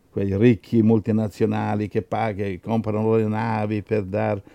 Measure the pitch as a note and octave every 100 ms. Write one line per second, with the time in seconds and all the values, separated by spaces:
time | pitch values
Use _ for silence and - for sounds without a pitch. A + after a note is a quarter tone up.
0 | _ G#2+ G2+ G2 B2 A2+ - A#2+ G#2+ A2+
1 | A#2 G#2+ G#2+ - - G#2+ G#2+ G#2 G#2 A2+
2 | - G#2+ A2+ G2 G2+ F2+ - A2 G#2+ G#2+
3 | A2 A2+ G#2+ G#2+ A2+ A2 G#2+ G#2+ G2+ G#2+
4 | F#2 G#2 A2 G#2 -